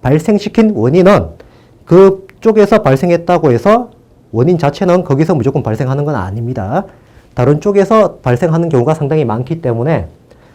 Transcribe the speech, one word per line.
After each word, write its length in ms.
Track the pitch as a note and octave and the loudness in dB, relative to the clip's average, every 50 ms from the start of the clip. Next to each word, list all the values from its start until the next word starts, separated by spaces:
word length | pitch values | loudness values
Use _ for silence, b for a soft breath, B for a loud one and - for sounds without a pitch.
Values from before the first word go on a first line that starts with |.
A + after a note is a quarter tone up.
발생시킨 720 | - C3 D3 D#3 D#3+ A3+ G#3 G3 - G#3 - A3+ A3 G#3+ G#3 | -2 0 0 0 0 0 -2 -2 -2 -2 0 2 2 2 2
원인은 540 | A2+ A2 B2+ D3+ F#3 F3 F#3+ G#3 C3 E2+ D#2+ D#2 b b b b b b b b b _ | 0 0 0 2 4 4 4 4 2 0 -4 -10 b b b b b b b b b _
그쪽에서 960 | - E3+ F#3 G3 F#3+ G3 F#3+ - - - _ - A3+ G#3+ A3 G3+ G3+ A3+ G#3 | 2 4 6 6 4 2 0 -8 -18 -12 _ -2 0 2 2 2 4 2 2
발생했다고 680 | - C3+ C3+ C#3 F3 F3 E3+ E3+ E3+ F3 F3 D#3+ D#3 C#3 | 2 2 0 0 0 0 0 0 0 0 0 2 2 2
해서 380 | A#2+ A#2 - G3+ G#3+ B3 A#3+ - _ _ _ _ _ _ _ _ | 0 2 2 2 2 0 0 -6 _ _ _ _ _ _ _ _
원인 260 | - A2+ B2+ F3 F3+ | -2 0 0 0 0
자체는 480 | D#3+ C3+ D3 - - G3 F3+ F3 F#3 F3 | 0 0 -2 -2 -2 0 0 0 0 0
거기서 280 | - C3+ C3+ D#3+ E3 F#3 | 0 -2 0 0 0 0
무조건 300 | C#3 A2 C3+ - D3+ A2+ | 0 -2 -2 -2 -2 -4
발생하는 400 | A#2 A2 - C#3 B2+ C3+ C#3+ C#3+ | -4 -4 -4 -4 -4 -4 -4 -4
건 120 | D3+ D3 | -4 -4
아닙니다. 680 | A2 F2+ F#2 G2 A2+ A#2 A#2+ B2+ B2 F#2+ G2 C3+ F#3 G#3 b b b b b b b b b - | -6 -6 -6 -8 -8 -8 -8 -6 -8 -6 -6 -4 -6 -6 b b b b b b b b b -4
다른 280 | - B2 C3 D3 D#3 | -2 0 0 0 0
쪽에서 560 | - G#3 G3 G3+ F#3+ - A3 G#3+ G3+ - - | 0 0 0 0 2 2 2 2 2 0 -2
발생하는 500 | - - B2+ B2 B2 F3+ D#3+ D#3 E3 E3+ | -4 -2 -2 -2 0 0 -2 -2 -2 -2
경우가 260 | E3 D3 B2 A#2+ B2+ D#3 | 0 0 0 0 0 -2
상당히 300 | D#3+ D3 C3+ D#3 D#3 C#3 | -2 -4 -2 -2 -2 -2
많기 380 | A2+ G#2+ A#2+ B2+ - E3 E3 | -2 -4 -6 -6 -8 -8 -6
때문에 460 | D3 B2+ A#2 A2+ A#2+ D#3 D#3+ A2+ E2+ D#2 - _ _ b b b b b | -4 -4 -4 -2 -2 -2 -2 -4 -6 -8 -14 _ _ b b b b b